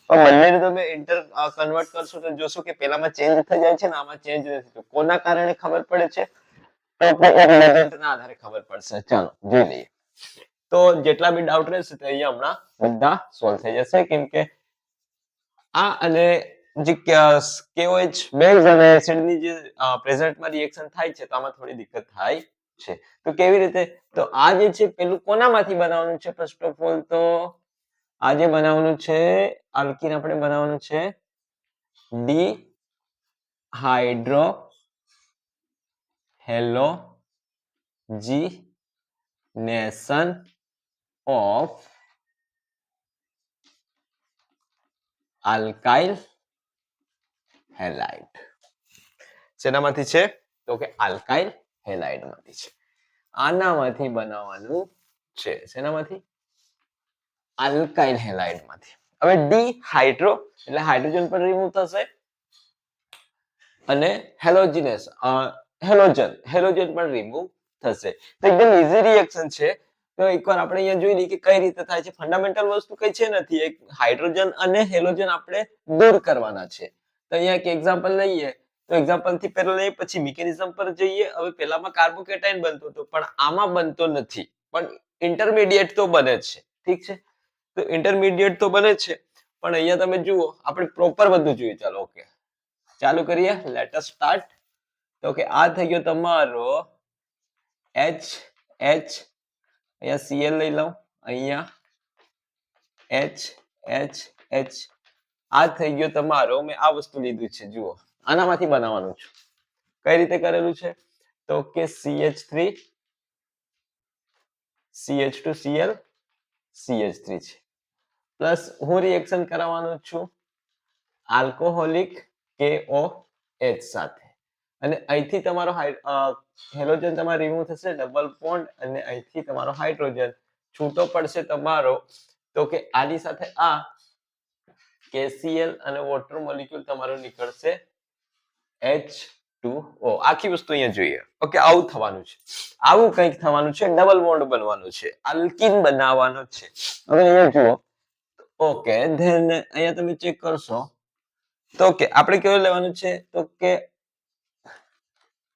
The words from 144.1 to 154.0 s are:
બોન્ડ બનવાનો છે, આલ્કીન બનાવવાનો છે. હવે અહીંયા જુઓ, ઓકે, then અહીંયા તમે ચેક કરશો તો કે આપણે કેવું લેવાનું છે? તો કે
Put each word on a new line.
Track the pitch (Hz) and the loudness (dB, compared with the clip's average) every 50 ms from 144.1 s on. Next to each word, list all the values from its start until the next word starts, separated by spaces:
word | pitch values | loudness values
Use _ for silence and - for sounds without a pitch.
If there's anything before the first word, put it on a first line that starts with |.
| 190 180 | 6 6
બોન્ડ | 175 170 165 156 143 | 4 2 2 0 0
બનવાનો | 135 131 117 107 104 104 98 92 92 | 0 -2 -2 -2 -4 -6 -6 -8 -12
છે, | 90 - - - - _ - | -14 -12 -12 -12 -12 _ -8
આલ્કીન | - 151 160 170 175 170 175 220 220 196 208 | -6 -4 -2 -2 -4 -2 0 2 2 4 4
બનાવવાનો | 175 147 139 131 135 131 131 131 127 127 127 135 131 | 4 4 4 4 2 2 4 4 2 2 0 -4 -12
છે. | 123 - - - - _ - - - - - - - | -16 -18 -20 -20 -20 _ -12 -12 -12 -12 -12 -4 2
હવે | 151 160 180 | 4 4 6
અહીંયા | 180 175 180 180 | 8 8 8 8
જુઓ, | 151 131 147 135 165 127 - _ _ _ _ _ _ _ _ _ _ _ _ _ _ _ - | 6 6 6 4 4 4 2 _ _ _ _ _ _ _ _ _ _ _ _ _ _ _ -2
ઓકે, | 156 156 143 - - 117 107 113 131 | -2 -2 -2 -2 -2 -2 0 0 0
then | 165 160 143 170 180 170 170 165 165 165 160 - - - | 0 0 0 2 2 2 2 2 0 0 -2 -6 -8 -6
અહીંયા | 151 165 170 165 | -4 -4 -4 -4
તમે | 175 175 170 175 | -4 -6 -6 -8
ચેક | - - 175 160 - | -6 -6 -8 -8 -6
કરશો | - 170 165 147 - - 113 120 131 131 _ _ _ _ _ _ _ _ _ _ _ _ _ _ _ _ - - | -6 -6 -6 -6 -8 -8 -10 -10 -10 -10 _ _ _ _ _ _ _ _ _ _ _ _ _ _ _ _ -2 2
તો | 180 185 | 4 4
કે | 180 185 - - | 4 4 0 2
આપણે | - 143 151 165 190 190 | 4 4 4 4 4 2
કેવું | 170 196 196 202 | 2 2 2 4
લેવાનું | 190 185 180 180 180 180 175 | 2 2 0 0 -2 -4 -6
છે? | 180 - 185 180 175 | -6 -6 -6 -6 -6
તો | 180 _ - 175 165 | -10 _ -8 -8 -8
કે | - _ _ 180 180 180 - - - _ _ | -8 _ _ -2 -2 -2 -2 -4 -10 _ _